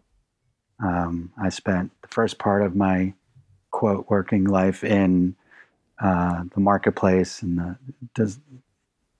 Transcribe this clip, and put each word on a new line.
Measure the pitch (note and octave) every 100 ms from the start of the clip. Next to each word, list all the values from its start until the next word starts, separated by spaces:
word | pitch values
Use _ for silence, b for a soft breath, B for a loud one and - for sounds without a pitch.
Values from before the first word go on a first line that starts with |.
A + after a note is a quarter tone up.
| _ _ _ _ _ _ _ -
Um, | G2+ F2 F2 E2+ F2 -
I | F#2+
spent | - - F#2 F#2 -
the | -
first | - A2+ -
part | A2 G2+
of | G2+ F#2+
my, | F#2+ F#2 F#2+ - _ _ _ _ _
quote, | - A2 G2 -
working | G2+ F#2 G#2 F#2+
life | F#2+ F#2 F#2
in, | - G2+ F#2+ F2+ F2+ - b b b b _ -
uh, | G2 F2+ F2 F2 F2+
the | -
marketplace | G2+ G2 - - G2 F#2 F2+ -
and | F#2+ F2
the | F2 G2+ C3 - A#2+ -
des-, | G#2+ A#2 _ B2+ _ _ _ _ _